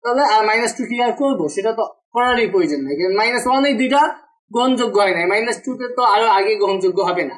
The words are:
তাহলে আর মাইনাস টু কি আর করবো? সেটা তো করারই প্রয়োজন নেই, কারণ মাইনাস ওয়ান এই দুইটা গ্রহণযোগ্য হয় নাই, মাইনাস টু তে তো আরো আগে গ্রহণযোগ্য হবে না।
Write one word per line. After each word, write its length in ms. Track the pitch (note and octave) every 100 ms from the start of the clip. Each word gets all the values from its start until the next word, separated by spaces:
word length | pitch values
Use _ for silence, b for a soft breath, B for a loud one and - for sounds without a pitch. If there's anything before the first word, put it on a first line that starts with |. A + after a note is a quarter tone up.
তাহলে 200 | A#3 B3+ C#4+
আর 80 | A4 G#3+
মাইনাস 240 | A3 A#3 -
টু 60 | B3
কি 80 | A#3+ A#3+
আর 60 | -
করবো? 240 | C#4 A#3 D3+
সেটা 160 | F3+ G#3 A3+
তো 60 | G#3+ - _
করারই 340 | A#3 B3 A#3+ G#3+
প্রয়োজন 260 | F#3 D#3 C#3+ C3+
নেই, 80 | C#3+
কারণ 160 | F#3 G3
মাইনাস 240 | A3+ A#3+ B3
ওয়ান 160 | C4+ C#4+
এই 40 | A#3
দুইটা 220 | B3+ C#4 D#4 - _ _ _
গ্রহণযোগ্য 420 | A3+ C4 B3 A#3 G3
হয় 120 | G3 E3+
নাই, 80 | F3
মাইনাস 240 | G#3 A#3 A3+
টু 60 | - B3+
তে 80 | A#3+ B3
তো 40 | B3
আরো 120 | G#3 A3+ G3
আগে 140 | G3 G#3+
গ্রহণযোগ্য 400 | G3 G3 F#3 F3+ F3+
হবে 140 | F3+
না। 60 | D3